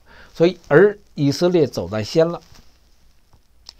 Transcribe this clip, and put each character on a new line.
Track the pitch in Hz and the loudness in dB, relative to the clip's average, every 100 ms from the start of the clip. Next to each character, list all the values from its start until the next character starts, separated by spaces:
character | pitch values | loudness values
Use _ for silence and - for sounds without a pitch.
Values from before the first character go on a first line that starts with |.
| _ - - | _ -20 -12
所 | - 170 | -2 -2
以， | 175 - | -2 0
而 | 147 208 202 _ | 4 4 0 _
以 | - 143 | -4 -4
色 | 139 175 | -2 0
列 | 175 139 | 0 -2
走 | - 90 | -4 -8
在 | 107 | -8
先 | 104 156 165 | -4 -2 -2
了。 | 170 - - - _ _ _ _ _ _ _ _ _ _ - | -4 -16 -20 -20 _ _ _ _ _ _ _ _ _ _ -20